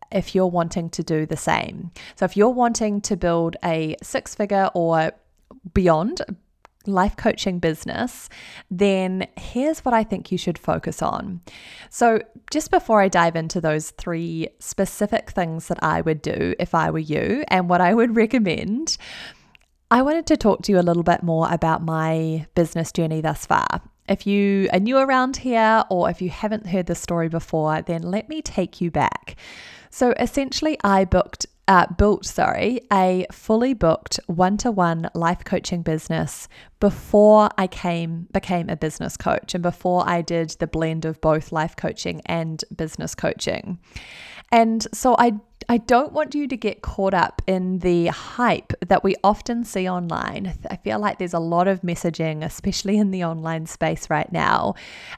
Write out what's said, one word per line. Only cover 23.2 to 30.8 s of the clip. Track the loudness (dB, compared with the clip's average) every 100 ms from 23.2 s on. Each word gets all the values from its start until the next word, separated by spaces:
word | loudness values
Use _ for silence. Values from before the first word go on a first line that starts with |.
thus | -2 -4 2
far. | 2 2 -4 -10 _ -4
If | -2 0
you | 2 4 2 2
are | 2
new | 2 2
around | 4 2 2 -2
here, | -2 2 4 4 2
or | 0 0
if | -2
you | -6
haven't | -4 -4 -4 -2
heard | -2 -2
the | -4
story | -2 -2 -2
before, | -4 -4 -2 0 -2
then | -2 -6
let | -2 -4 -4
me | -10
take | -6 -4 -4 -4
you | -4
back. | 0 0 -2 -14 -20 -20 -20 -20 -20 -14
So | -2 0 2
essentially, | 0 -2 -4 -2 -2 0